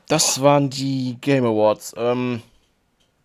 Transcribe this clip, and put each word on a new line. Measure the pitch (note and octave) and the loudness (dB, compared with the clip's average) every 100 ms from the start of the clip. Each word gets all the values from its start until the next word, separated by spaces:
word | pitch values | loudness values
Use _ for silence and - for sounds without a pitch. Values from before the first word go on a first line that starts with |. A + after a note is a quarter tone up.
| - | -4
das | D3+ - - | -2 0 0
waren | C#3 C#3+ C#3 | 4 4 2
die | C3+ C3+ C3+ B2+ B2 | -2 -4 -4 -4 -4
Game | C#3+ C#3 A#2+ | 0 2 2
Awards. | G#2+ G#2+ G#2+ - - | 2 2 0 -6 -6
Ähm, | A#2 B2 B2 A#2+ - _ _ _ _ _ _ _ | -2 -2 -2 -6 -10 _ _ _ _ _ _ _